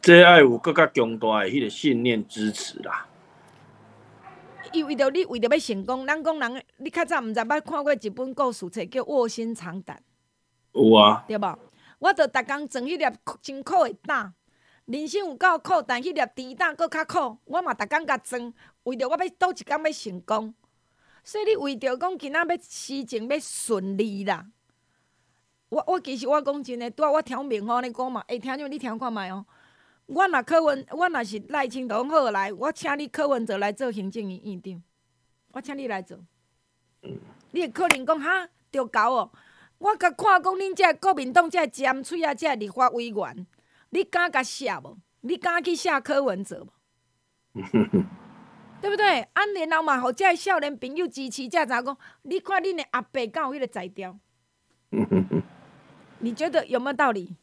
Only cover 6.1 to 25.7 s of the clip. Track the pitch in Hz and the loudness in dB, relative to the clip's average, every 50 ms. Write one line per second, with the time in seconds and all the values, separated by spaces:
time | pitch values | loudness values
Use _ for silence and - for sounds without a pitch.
6.1 | 294 320 294 311 320 302 269 233 247 262 - _ _ _ 254 320 - 339 339 - | -4 -2 -2 -4 -2 -2 -4 -6 -6 -10 -14 _ _ _ -14 -8 -4 -4 -2 0
7.1 | 339 294 240 220 220 233 226 226 285 302 302 - 311 294 285 285 285 220 - 214 | -2 -4 -2 -2 -4 -4 -2 0 -2 -2 -2 -4 -6 -2 0 0 0 0 -2 -10
8.1 | 190 247 254 262 262 - 285 254 226 - - 175 - 226 180 175 - 262 - - | -8 -6 -8 -8 -2 -2 -2 -2 -2 -6 -10 -10 -8 -8 -10 -6 -6 -6 -4 0
9.1 | 302 269 240 233 226 - 226 226 233 - 170 180 165 190 - - - - _ _ | 0 0 0 0 -2 -6 -6 -8 -8 -8 -10 -12 -12 -12 -12 -14 -18 -18 _ _
10.1 | _ _ _ _ _ _ _ _ _ _ _ _ _ 117 107 110 110 107 104 104 | _ _ _ _ _ _ _ _ _ _ _ _ _ 6 8 10 10 10 10 8
11.1 | 107 104 - - 214 208 208 185 156 - - - _ _ _ - - _ 277 359 | 6 4 -2 -6 -6 -4 -4 -4 -6 -8 -18 -20 _ _ _ -20 -18 _ 0 0
12.1 | 392 - 311 262 - 262 240 214 277 285 302 269 - 262 240 277 349 320 311 262 | 4 4 2 2 2 -4 -2 -2 -6 -6 -6 -8 -8 -6 -6 -4 -4 -2 -2 -2
13.1 | - - _ - - - _ - 269 269 277 - 349 370 311 240 - - _ - | -2 -4 _ -14 -14 -12 _ -14 -12 -12 -8 0 2 2 2 2 -2 -10 _ -4
14.1 | 294 262 214 190 180 _ _ _ _ _ _ _ _ _ _ - 233 285 302 294 | -4 -4 -4 -6 -14 _ _ _ _ _ _ _ _ _ _ -8 -8 -6 -6 -4
15.1 | 269 415 403 349 277 - 359 370 339 320 _ - 370 330 - - 254 240 254 359 | -4 -4 -4 -4 -4 2 2 2 2 2 _ 0 0 0 2 0 -4 -4 -2 -4
16.1 | 339 311 262 240 _ - 254 254 254 - 359 330 294 - 339 320 - 311 311 - | -2 -2 -2 -2 _ -14 -14 -14 -4 -2 -2 -2 0 -2 -4 -2 -2 -4 -6 -2
17.1 | - 359 294 247 220 - _ - 262 349 359 320 240 - 214 208 294 311 330 311 | -2 -2 -2 -2 -6 -12 _ -6 -4 -4 -2 -2 -4 -4 -4 -2 -2 -2 0 0
18.1 | 277 247 _ - - 247 240 240 233 _ - - _ _ _ 247 262 233 262 254 | -4 -4 _ -8 -8 -8 -8 -10 -14 _ -20 -20 _ _ _ -8 -4 -4 -2 -2
19.1 | 302 311 370 370 349 _ 370 359 370 - - - 285 302 311 311 302 - - 220 | -2 -2 -2 -4 0 _ 0 0 0 -4 -6 -6 -6 -2 -2 -4 -6 -4 -10 -12
20.1 | 185 180 175 - 220 214 220 220 226 _ _ _ _ _ _ _ _ _ _ _ | -12 -12 -6 -4 -4 -4 -4 -8 -16 _ _ _ _ _ _ _ _ _ _ _
21.1 | _ _ _ - - 415 427 403 440 381 285 277 277 214 - 269 247 254 330 359 | _ _ _ -12 -8 -4 0 0 0 0 0 -6 -6 -4 -4 -4 -4 -2 -4 -6
22.1 | 381 294 - 277 285 320 349 320 349 339 - - - - - - 269 277 262 226 | -6 -6 -10 -4 -2 -2 0 0 -2 -6 -6 -14 -16 -14 -12 -10 -8 -8 -8 -6
23.1 | 254 226 220 240 277 302 285 - - - - - 226 190 185 196 196 196 214 220 | -8 -8 -4 -4 -4 -4 -4 -8 -10 -8 -4 -2 -2 -2 -2 -4 -2 -2 -2 -2
24.1 | 202 196 196 196 185 160 175 202 _ _ _ _ _ _ _ _ _ _ _ _ | -2 -6 -4 -4 -4 -4 -6 -18 _ _ _ _ _ _ _ _ _ _ _ _
25.1 | _ _ _ _ _ _ _ _ _ _ _ _ | _ _ _ _ _ _ _ _ _ _ _ _